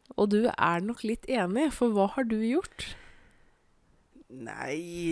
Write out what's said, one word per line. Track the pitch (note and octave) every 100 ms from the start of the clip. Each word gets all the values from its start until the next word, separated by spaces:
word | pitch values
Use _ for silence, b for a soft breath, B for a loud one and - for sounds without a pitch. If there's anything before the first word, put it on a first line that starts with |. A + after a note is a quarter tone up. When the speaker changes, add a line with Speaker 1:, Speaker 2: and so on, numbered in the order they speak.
| -
Speaker 1:
Og | - G#3
du | G#3 A#3
er | - D#3+ E3+
nok | G3+ A#3+
litt | G#3+ A#3 -
enig, | B3+ F3+ G#3+ D4+
for | - A#3+
hva | G3+ G3
har | -
du | A#3 G#3+
gjort? | A3+ D4 - - - - b b b b b b b _ _ _ _ - -
Speaker 2:
Nei, | C3 A2+ A2 B2+ D3+ F3 F3 E3+